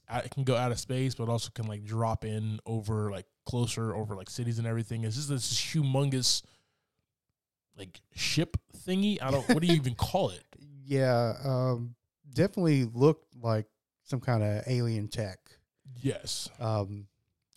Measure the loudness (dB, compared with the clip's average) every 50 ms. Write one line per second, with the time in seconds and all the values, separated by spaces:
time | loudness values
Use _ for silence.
0 | _ -6 -6 -4 -4 -4 -4 -2 2 2 4 4 4 2 0 -2 -4 -4 -2 0
1 | 0 -2 -2 -2 -2 0 0 -2 -2 -4 -6 -6 -6 -6 -6 -8 -8 -4 -2 0
2 | 0 0 0 -2 -2 -4 -4 -2 -2 -2 -4 -4 -4 -4 -4 -4 -2 -2 0 0
3 | 0 -2 -4 -6 -10 _ _ _ -10 -4 -2 -2 0 -2 -2 -2 -4 -4 -2 -4
4 | -4 -6 -6 -10 -10 -10 -8 -6 -4 -2 -2 -2 -2 -2 -2 -2 -2 -4 -4 -4
5 | -2 -2 -2 -4 -4 -2 -2 -2 -2 -2 -2 -2 -2 0 0 0 2 2 2 2
6 | 2 2 0 2 2 2 2 0 -2 -8 _ _ _ _ _ _ _ _ _ _
7 | _ _ _ _ _ _ _ _ _ _ _ _ _ _ _ -18 -16 -16 -18 -20
8 | _ _ -6 -2 -2 0 2 2 0 0 0 -6 _ _ -20 -12 -4 -2 0 2
9 | 2 2 2 0 0 0 0 2 4 4 4 4 6 4 4 4 4 0 -2 -2
10 | -2 0 0 2 0 0 -2 -6 -16 _ -20 -20 -20 -20 -20 -14 -6 0 2 4
11 | 4 6 6 4 4 2 0 -2 -2 0 0 2 2 2 0 0 -2 -6 -10 _
12 | _ _ _ _ _ -4 0 2 2 2 2 2 4 4 4 4 4 2 2 4
13 | 6 6 6 4 _ _ -14 -6 -2 0 0 0 0 -4 _ _ _ _ _ _
14 | _ -6 -6 -4 0 2 2 2 2 2 0 -2 -2 -2 0 0 0 0 0 -2
15 | -4 -4 -4 -6 -6 -6 -8 -12 _ -20 -20 _ _ _ _ _ -20 -20 -10 -6
16 | -4 -4 -4 -4 -6 -8 -6 -6 -8 -10 -8 -4 -2 0 0 0 -2 -4 -6 -12
17 | -14 -16 _ _ _ _ _ _ _ _ _